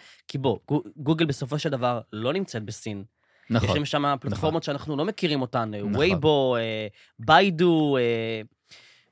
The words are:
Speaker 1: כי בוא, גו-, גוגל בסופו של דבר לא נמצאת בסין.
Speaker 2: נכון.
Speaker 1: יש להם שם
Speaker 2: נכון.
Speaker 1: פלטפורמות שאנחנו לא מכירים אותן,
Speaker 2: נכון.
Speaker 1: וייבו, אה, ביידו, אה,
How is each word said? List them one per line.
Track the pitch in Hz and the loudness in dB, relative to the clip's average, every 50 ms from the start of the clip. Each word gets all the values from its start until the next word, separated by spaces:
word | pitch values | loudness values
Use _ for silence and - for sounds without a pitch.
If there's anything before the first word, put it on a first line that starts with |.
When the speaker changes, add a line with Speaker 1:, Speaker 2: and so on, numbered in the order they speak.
| - - - _ _ - | -8 -18 -20 _ _ -8
Speaker 1:
כי | - 139 | -6 -2
בוא, | 131 131 101 - - - | 0 0 0 -2 -2 -2
גו-, | 143 151 - - - | -2 -2 -2 -6 -12
גוגל | 156 135 139 160 160 170 | -4 -2 0 0 2 0
בסופו | 151 135 - 139 120 147 151 | 0 -2 -4 -6 -6 -4 -4
של | - 156 | -2 -4
דבר | 139 120 123 123 120 113 - _ | -2 0 0 0 -2 -2 -6 _
לא | 107 107 113 127 | -8 -4 -4 -2
נמצאת | 156 196 190 - - 113 107 | -2 -2 -4 -6 -8 -8 -8
בסין. | 104 104 - - 110 104 101 101 - _ _ _ _ _ _ _ - | -10 -12 -10 -10 -10 -10 -10 -12 -16 _ _ _ _ _ _ _ -2
Speaker 2:
נכון. | 117 113 107 107 | 0 2 2 2
Speaker 1:
יש | 165 | 0
להם | 147 147 | 0 0
שם | - - 147 143 | -2 -2 0 0
Speaker 2:
נכון. | 143 139 127 | 0 -2 -2
Speaker 1:
פלטפורמות | - 135 - - 156 160 151 165 | -4 -6 -4 -2 0 0 0 -2
שאנחנו | - 156 143 135 - 151 147 | -4 -4 -6 -6 -6 -6 -4
לא | 135 160 | -4 -4
מכירים | 208 208 - 190 160 151 139 | -4 -4 -4 -2 -2 0 -2
אותן, | 127 120 - 123 113 110 104 | -2 -2 -2 -4 -4 -4 -6
Speaker 2:
נכון. | 104 104 104 104 | -6 -4 -2 0
Speaker 1:
וייבו, | 123 151 185 196 160 147 156 151 139 135 127 123 | 2 2 2 2 2 4 4 4 4 4 2 2
אה, | 117 113 113 110 110 107 101 - _ - _ _ - | 0 -2 -2 -4 -6 -6 -8 -12 _ -20 _ _ -4
ביידו, | 113 110 156 175 202 202 170 151 180 175 165 160 151 147 139 127 | 4 6 8 8 8 6 4 4 4 4 6 4 4 4 2 2
אה, | 120 117 117 113 113 113 113 110 110 - _ _ _ _ - - - - _ _ _ _ | 2 2 0 -2 -2 -4 -6 -8 -10 -14 _ _ _ _ -20 -20 -20 -20 _ _ _ _